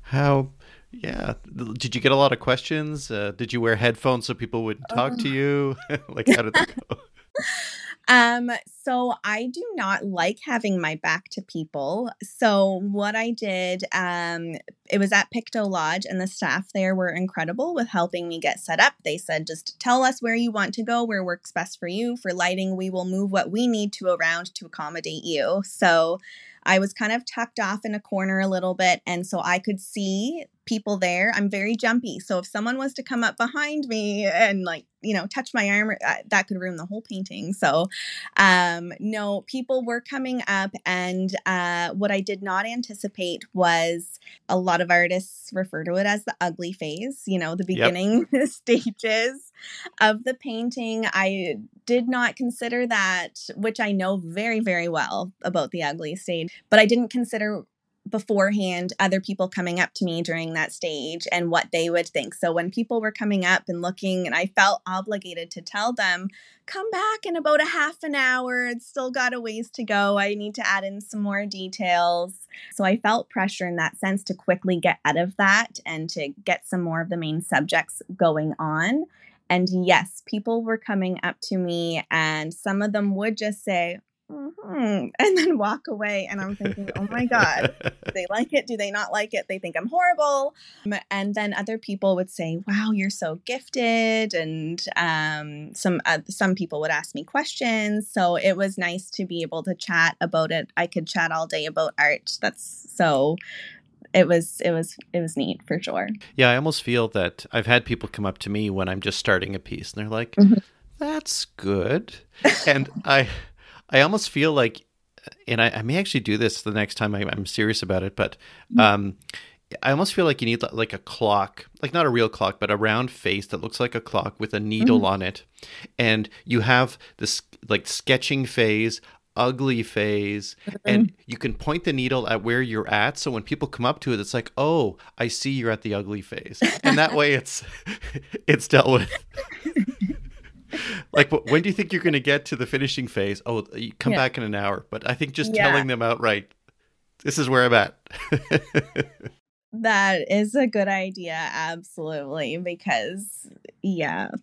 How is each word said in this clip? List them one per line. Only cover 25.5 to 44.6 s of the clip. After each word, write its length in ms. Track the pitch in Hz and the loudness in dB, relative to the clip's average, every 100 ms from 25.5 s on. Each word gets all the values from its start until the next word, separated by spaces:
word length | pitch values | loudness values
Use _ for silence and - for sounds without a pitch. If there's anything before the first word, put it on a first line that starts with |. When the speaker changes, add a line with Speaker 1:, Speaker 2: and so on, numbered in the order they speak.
| 190 | 0
Speaker 2:
So 540 | 196 - 185 165 165 185 - - - - | -2 2 4 6 4 0 -8 -20 -20 -6
I 140 | - 190 | 2 4
was 120 | 196 | 2
kind 220 | - 214 | -2 -2
of 120 | 233 | -2
tucked 340 | 247 - 240 - | -4 -8 -6 -2
off 260 | 196 208 | -2 -2
in 100 | 220 | -4
a 60 | 208 | -8
corner 400 | _ 196 190 190 | _ -4 0 0
a 60 | 196 | 2
little 240 | 185 185 | 0 -2
bit, 280 | 180 185 175 - | 2 4 4 0
and 180 | 175 | -4
so 140 | 180 180 | -4 -4
I 180 | - 180 | 0 0
could 200 | 202 196 | 0 -4
see 640 | - 220 196 190 240 330 - _ | -6 -6 -2 -2 -2 -6 -12 _
people 320 | - 214 208 196 | -6 -4 -2 -2
there. 340 | 185 175 208 | 0 2 0
I'm 140 | 202 202 | 2 0
very 260 | 196 202 | 0 -2
jumpy. 440 | 226 233 240 247 - | 0 2 0 -2 -10
So 200 | - 185 | -4 -4
if 80 | 185 | -4
someone 300 | 208 226 262 | -6 -4 -4
was 160 | 269 | -6
to 80 | 269 | -8
come 200 | 254 247 | -6 -2
up 140 | 226 247 | -2 -2
behind 500 | 233 294 294 302 254 | -4 -2 -4 -4 -4
me 380 | 220 208 202 | -4 -2 -2
and, 380 | 196 170 220 196 | 0 4 4 2
like, 220 | 180 160 _ _ | -2 -6 _ _
you 120 | 214 | -2
know, 140 | 196 196 | -2 -2
touch 260 | 277 254 | -6 -4
my 160 | 247 202 | -2 0
arm, 220 | 202 214 - | 0 0 -2
uh, 100 | - - - | -2 -4 0
that 200 | 202 190 | 0 0
could 100 | 190 | -6
ruin 180 | 185 170 | -6 -8
the 80 | |
whole 160 | 180 208 | -10 -12
painting. 500 | 220 190 190 - 160 | -10 -10 -10 -8 -8
So, 340 | 196 165 151 185 - - - - - | 0 2 2 0 -6 -10 -10 -4 6
um, 560 | 196 180 175 170 170 - | 8 8 4 0 -6 -6
no, 420 | 208 220 208 202 - | -4 -2 -2 -4 -6
people 360 | 262 254 262 | -8 -2 -2
were 160 | 233 240 | 0 -4
coming 400 | 247 269 262 254 - | -4 -6 -4 -4 -2
up. 240 | 196 196 - | -2 -2 -4
And, 500 | - 180 180 185 185 190 | -4 -2 -2 -2 -2 -2
uh, 440 | - 185 175 175 175 | -2 0 0 -2 -2
what 220 | 196 202 | -2 0
I 100 | 196 | 0
did 200 | 196 190 | -2 -6
not 240 | 196 185 | -2 -2
anticipate 800 | 220 240 247 202 202 - 180 170 - | -2 -6 -10 -8 -10 -4 -6 -6 -6
was 640 | 190 175 170 170 170 - - - - - | 2 4 4 2 -2 -6 -16 -20 -18 -2
a 100 | |
lot 220 | 185 | 0